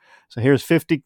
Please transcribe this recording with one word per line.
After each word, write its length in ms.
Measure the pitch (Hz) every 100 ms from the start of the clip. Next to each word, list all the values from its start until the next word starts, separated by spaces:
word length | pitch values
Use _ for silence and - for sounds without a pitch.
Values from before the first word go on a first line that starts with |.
| _ _ _
So 120 | 120
here's 220 | 127 143
fifty 420 | - 165 - 151